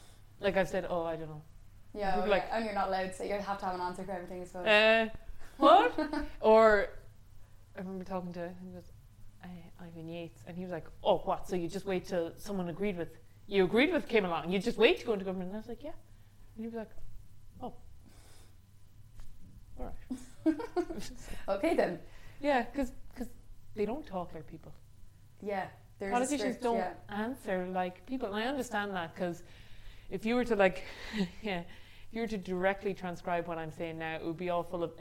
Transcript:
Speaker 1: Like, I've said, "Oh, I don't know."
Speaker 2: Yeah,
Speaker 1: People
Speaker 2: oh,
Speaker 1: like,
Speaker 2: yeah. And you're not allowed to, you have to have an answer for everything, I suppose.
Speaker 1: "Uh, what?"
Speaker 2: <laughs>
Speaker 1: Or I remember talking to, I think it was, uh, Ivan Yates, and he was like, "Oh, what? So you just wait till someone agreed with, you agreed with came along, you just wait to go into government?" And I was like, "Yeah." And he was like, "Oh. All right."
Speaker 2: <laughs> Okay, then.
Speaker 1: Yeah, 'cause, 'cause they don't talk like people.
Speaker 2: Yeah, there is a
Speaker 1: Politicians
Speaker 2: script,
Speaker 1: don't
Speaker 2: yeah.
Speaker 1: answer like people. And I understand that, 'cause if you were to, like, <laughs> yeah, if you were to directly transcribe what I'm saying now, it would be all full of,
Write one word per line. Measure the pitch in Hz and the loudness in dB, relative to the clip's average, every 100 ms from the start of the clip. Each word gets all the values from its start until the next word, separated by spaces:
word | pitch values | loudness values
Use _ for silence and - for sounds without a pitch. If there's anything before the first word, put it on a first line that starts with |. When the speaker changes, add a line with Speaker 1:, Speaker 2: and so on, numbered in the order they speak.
| - - - - | -20 -20 -20 0
Speaker 1:
Like, | 202 190 | 4 4
I've | 180 | 4
said, | 190 170 | 2 0
"Oh, | 175 | 0
I | 165 160 | 0 -2
don't | 156 | -6
know." | 151 - - - - - 208 | -10 -14 -18 -18 -18 -12 -2
Speaker 2:
Yeah, | 196 | 2
Speaker 1:
People | 202 202 | 4 4
Speaker 2:
oh, | |
Speaker 1:
like, | 190 - | 4 2
Speaker 2:
yeah. | 220 | -2
And | 220 | 0
you're | 196 | -2
not | 190 | 0
allowed | 190 185 | 0 -2
to, | - 190 | -4 -2
you | |
have | 202 190 196 | -2 -2 -4
to | 196 | -2
have | 180 | -2
an | |
answer | 180 185 | -4 -4
for | 190 | -6
everything, | 180 180 185 | -6 -6 -10
I | 180 | -8
suppose. | 185 180 | -2 6
Speaker 1:
"Uh, | 214 220 226 220 - - - - - | 8 8 6 4 -4 -8 -8 -8 6
what?" | 277 359 480 - 311 294 294 | 10 10 8 2 -2 -2 -4
Speaker 2:
<laughs> | - | 2
Speaker 1:
Or | 214 220 220 208 190 - - - - - - - - - | 8 10 10 8 4 -4 -14 -18 -18 -16 -16 -18 -16 -10
I | |
remember | 185 190 | -8 -6
talking | 185 190 175 | -4 -4 -4
to, | 175 | -6
I | 175 | -8
think | 180 185 | -8 -12
it | 180 | -12
was, | 170 - - - - - | -14 -18 -18 -16 -16 -14
uh, | 175 180 165 - | -14 -14 -14 -14
Ivan | 175 165 160 | -14 -12 -8
Yates, | 170 165 - - | -8 -10 -12 -12
and | 175 | -10
he | |
was | 185 | -6
like, | 165 - - | -6 -8 -2
"Oh, | - 180 | 4 4
what? | 196 175 - | 4 -2 0
So | 180 | 0
you | 170 | 0
just | 190 196 | -2 0
wait | 185 - | -2 2
till | 180 165 - | 0 0 -4
someone | 208 202 175 | -4 -2 -2
agreed | 156 208 175 | 0 0 0
with, | 160 - - - - | -4 -8 -20 -20 2
you | - | 6
agreed | 180 220 311 | 8 8 6
with | 311 - | 4 4
came | 226 185 | 2 4
along, | 165 160 | 0 0
you | 190 | 0
just | 202 208 | 0 6
wait | 240 370 | 6 6
to | - | 2
go | |
into | 202 190 | -2 0
government?" | 185 180 | -4 -4
And | 214 | -6
I | |
was | 220 | -8
like, | 226 | -10
"Yeah." | 294 - - - - - - - | -10 -10 -14 -20 -20 -20 -18 -10
And | 226 | -8
he | |
was | 226 | -8
like, | 220 - - - - - - - | -8 -6 -6 -6 -10 -14 -16 -10
"Oh. | 240 - - - - - - - - - - - - - - - - - - - - - | -10 -10 -14 -16 -18 -20 -18 -18 -18 -20 -20 -20 -20 -18 -16 -10 -8 -8 -12 -16 -14 -8
All | - | -6
right." | - - 254 - - 320 | -6 -6 -10 -10 0 2
Speaker 2:
<laughs> | 302 453 - - 220 - 254 - - - | 2 -2 -2 -2 -4 -6 -8 -6 -6 -2
Okay, | 202 320 285 | 2 4 4
then. | - 180 - - - - | 4 0 -10 -14 -14 -2
Speaker 1:
Yeah, | 285 262 - 285 | 2 2 2 -2
'cause, | 254 - - - | -4 -4 -12 -8
'cause | 240 - - - - - | -10 -10 -14 -14 -12 -4
they | 208 | -2
don't | 269 302 | -2 -6
talk | 190 170 | -6 -6
like | 165 156 | -8 -12
people. | 160 147 - - - - - - - | -14 -14 -16 -18 -18 -18 -18 -20 -10
Speaker 2:
Yeah, | 202 196 175 - - - | -4 -4 -4 -10 -20 -8
there | 196 | 0
is | |
a | 240 | 2
Speaker 1:
Politicians | 262 294 262 226 | 2 2 0 0
Speaker 2:
script, | |
Speaker 1:
don't | 240 220 | 2 2
Speaker 2:
yeah. | 180 - - | 0 -4 -8
Speaker 1:
answer | 208 226 262 - 185 180 | -4 -4 -4 -2 0 0
like | 185 185 180 - | 0 -2 -4 -8
people. | 262 226 | -4 -2
And | 208 | -2
I | 233 | 0
understand | 285 240 214 202 190 | -2 -2 -2 -2 -4
that, | 165 - | -6 -2
'cause | 180 170 - - - - - - - | -4 -4 -10 -18 -14 -12 -12 -14 -8
if | 185 220 | -4 2
you | 247 | 2
were | 240 | 4
to, | 208 | 6
like, | 190 190 - - - | 6 4 -6 -10 -6
<laughs> | 214 180 - | -2 -2 -2
yeah, | 214 180 | -4 -4
if | 175 - - - - | -6 -12 -16 -16 -10
you | 220 | -4
were | 220 | -4
to | 214 | -4
directly | 180 180 190 196 208 | -2 2 2 2 -2
transcribe | 185 180 170 - 175 175 | -2 -6 -6 -2 -2 0
what | 165 | -4
I'm | 160 | -6
saying | - 170 160 | -6 -6 -4
now, | 160 160 | -4 -4
it | 165 | -4
would | 165 | -4
be | 180 | 0
all | 175 | 0
full | 170 180 | 0 -2
of, | 165 165 | -4 0